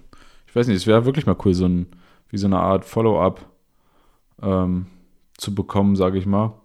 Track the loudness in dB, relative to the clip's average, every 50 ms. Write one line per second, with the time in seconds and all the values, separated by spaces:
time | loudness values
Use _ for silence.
0 | -12 -20 -20 -20 -20 -20 -20 -20 -16 _ -2 0 0 2 0 0 2 4 4 4
1 | 4 2 0 0 0 0 0 0 2 2 2 2 2 2 0 0 -2 -6 -10 -20
2 | -20 _ _ _ _ _ -8 -4 -2 0 0 2 2 2 0 0 -2 -4 -4 -2
3 | 0 2 2 2 2 0 -2 -4 -12 -20 _ _ _ _ _ _ _ _ _ _
4 | _ _ _ _ _ _ _ -8 -4 -2 0 0 0 -2 -2 -4 -6 -8 -14 -20
5 | _ _ _ _ _ _ _ -14 -10 -8 -6 -6 -6 -4 -2 0 0 2 2 2
6 | 0 0 0 -2 -2 -2 -2 -2 -2 -2 -6 -10 -20